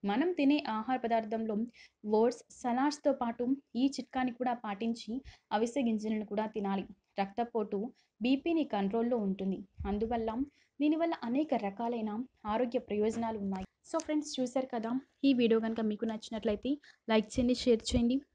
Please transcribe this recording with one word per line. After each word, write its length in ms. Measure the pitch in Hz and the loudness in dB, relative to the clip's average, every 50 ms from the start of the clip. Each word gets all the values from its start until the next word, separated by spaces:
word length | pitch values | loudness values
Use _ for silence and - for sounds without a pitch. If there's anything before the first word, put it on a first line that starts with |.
| - | -2
మనం 240 | 202 202 233 311 359 | 0 0 2 2 0
తినే 240 | 359 - 285 269 294 294 294 - | 2 2 4 4 4 4 2 -2
ఆహార 280 | 220 214 220 - 262 - | -4 -4 -2 -2 -2 -2
పదార్థంలో 580 | 233 226 233 226 220 214 226 220 226 220 214 208 233 240 - - - - _ _ - 208 214 | 0 0 0 0 0 -2 -4 -4 -2 -2 0 -2 -2 -4 -6 -18 -20 -20 _ _ -4 2 4
ఓట్స్, 240 | 214 226 240 247 - - _ | 4 4 4 2 -2 -12 _
సలాడ్స్తో 600 | - - - 247 240 247 269 294 285 - - 294 262 | -20 -6 -4 -2 0 2 2 0 0 0 0 0 2
పాటు 300 | 262 240 233 226 - 247 240 269 269 _ _ _ | 2 -2 -4 -2 -2 0 0 0 -2 _ _ _
ఈ 80 | 233 262 277 | 0 0 0
చిట్కాని 440 | 269 - 247 _ - 262 254 254 | 0 -2 -10 _ -4 -2 -2 -2
కూడా 220 | 240 - 254 247 240 | -2 -2 -2 -2 -2
పాటించి 580 | 240 - 214 202 196 233 226 233 226 - - 220 269 - - - - _ _ | -2 -4 -6 -6 -2 -2 -4 -4 -4 -6 -8 -8 -8 -8 -12 -20 -20 _ _
అవిసె 300 | - 214 226 233 233 285 | 0 0 0 0 0 0
గింజలను 440 | 262 233 220 214 214 220 220 214 214 | 0 0 0 0 -2 -2 -4 -4 -4
కూడా 200 | 202 208 202 214 | -4 -4 -4 -4
తినాలి. 400 | 220 220 220 202 196 196 196 196 - - _ _ _ _ - | -4 -4 -4 -2 0 0 0 -2 -6 -12 _ _ _ _ -4
రక్తపోటు, 640 | 196 196 - - 240 233 _ 233 220 214 - 196 208 262 - _ _ _ _ _ | -4 -4 -2 -4 -4 -2 _ -4 -2 -2 -2 -4 -4 -6 -10 _ _ _ _ _
బీపీని 420 | 208 247 269 277 - 339 339 330 285 | 2 2 2 2 2 0 2 2 2
కంట్రోల్లో 540 | - - 202 196 196 202 233 233 240 254 233 | 0 0 0 0 0 0 0 0 2 0 0
ఉంటుంది. 400 | 208 196 190 190 190 196 185 - 196 - _ - - | 0 0 -2 -2 -2 -2 -2 -4 -6 -14 _ -8 -4
అందువల్ల 440 | 202 196 208 220 220 240 233 226 226 220 233 277 277 _ _ _ _ _ _ | -2 -2 -2 0 -2 -2 -2 -2 -2 -2 -4 -4 -6 _ _ _ _ _ _
దీనివల్ల 340 | 285 302 311 311 339 339 330 - - | 2 2 4 4 2 0 0 -2 -4
అనేక 300 | 226 240 269 311 311 277 | -2 0 0 2 2 0
రకాలైన 580 | 226 214 196 196 196 233 233 240 240 220 214 208 220 262 - _ _ _ | 0 0 -2 -4 -4 -4 -4 -2 -2 -4 -4 -4 -6 -8 -8 _ _ _
ఆరోగ్య 340 | 214 208 233 254 240 240 254 | -2 0 0 0 0 0 -4
ప్రయోజనాలు 580 | 247 - 202 208 208 220 220 226 233 226 226 214 | -2 -2 0 0 2 0 0 0 -4 -4 -4 -4
ఉన్నాయి. 260 | 202 196 190 190 190 - _ _ _ | -4 -4 -4 -4 -6 -10 _ _ _
So 140 | - - 330 | -4 -4 -4
ఫ్రెండ్స్, 320 | 320 - 302 302 294 - - | -2 0 0 0 0 -2 -4
చూశారు 340 | - 254 247 - 269 262 262 | -4 -4 0 0 -2 -2 -2
కదా, 240 | - 233 214 226 240 262 - _ _ _ - | -4 -4 -4 -2 -4 -4 -4 _ _ _ 2
ఈ 60 | 277 277 | 4 4
వీడియో 260 | 240 240 226 226 226 | 6 6 6 6 4
కనుక 220 | 220 220 226 226 | 4 0 -2 0
మీకు 240 | 226 214 208 208 - | 0 -2 -2 -2 -2
నచ్చినట్లయితే 680 | 226 220 214 - - 233 220 202 220 208 208 - 247 285 285 - - - _ _ - | -4 -4 -6 -8 -8 -8 -2 0 0 -2 0 0 -2 -4 -4 -4 -20 -20 _ _ 2
లైక్ 200 | 226 220 220 - | 4 4 4 2
చేయండి, 280 | - - 247 240 254 | 0 0 2 2 2
షేర్ 260 | 240 - 254 233 220 | 2 4 4 4 4
చేయండి. 340 | - - - 247 233 233 254 277 294 _ _ | 2 0 0 2 2 2 2 0 -4 _ _